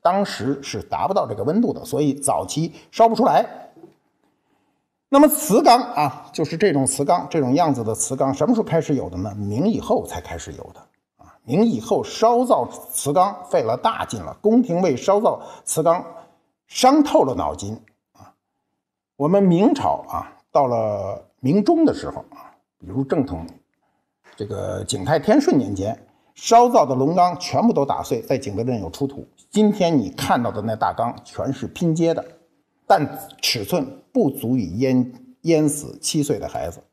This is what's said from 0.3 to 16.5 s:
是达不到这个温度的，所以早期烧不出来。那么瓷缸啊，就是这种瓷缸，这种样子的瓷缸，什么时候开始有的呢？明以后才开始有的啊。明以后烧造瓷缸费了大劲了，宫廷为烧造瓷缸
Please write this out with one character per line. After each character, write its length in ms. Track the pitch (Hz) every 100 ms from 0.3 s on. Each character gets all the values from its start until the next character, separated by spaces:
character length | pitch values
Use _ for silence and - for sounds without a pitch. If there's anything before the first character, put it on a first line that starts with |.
| - 110 143
是 200 | - 107
达 260 | - 76 110
不 60 |
到 120 | 196 135
这 80 |
个 80 | 107
温 200 | 107 185
度 100 | 233
的， 100 | 120 -
所 160 | 131
以 100 | 147
早 320 | 131 - 92 -
期 280 | - 165 - -
烧 180 | - 226
不 60 |
出 100 | 226
来。 320 | 226 160 240 - - - - _ _ _ _ _ _ _ _ _ _ _ _
那 60 | 277
么 80 | 294
瓷 340 | - - 208
缸 220 | 277 233
啊， 480 | 254 - 151 - -
就 120 | -
是 120 | 156 165
这 160 | 208
种 140 | 143 131
瓷 180 | -
缸， 220 | 143 175 160
这 120 | 175
种 120 | 131
样 220 | 139 170
子 80 | 127
的 100 | 110
瓷 220 | 107 -
缸， 180 | 135 135
什 160 | 139 151
么 60 |
时 60 | 233
候 40 |
开 160 | - 165
始 140 | -
有 160 | 139 85
的 60 | 87
呢？ 180 | 104
明 320 | 101 101 104 190
以 140 | 165
后 260 | - 240 -
才 140 | 92
开 180 | - 85
始 140 | -
有 100 | 73 -
的 80 | - - _ _ _
啊。 180 | - _
明 220 | - 151
以 160 | 233 113
后 240 | - 175
烧 400 | 117 - 220 240
造 240 | 254 196 117 - -
瓷 200 | - -
缸 240 | 165 185 208 -
费 120 | 180
了 140 | 113 123
大 280 | 220 -
劲 180 | 165 220
了， 140 | - -
宫 220 | 208 233
廷 180 | 254 170
为 140 | 185 123
烧 240 | - 202
造 220 | 220 120 - -
瓷 180 | - -
缸 220 | 165 170 - - - _ _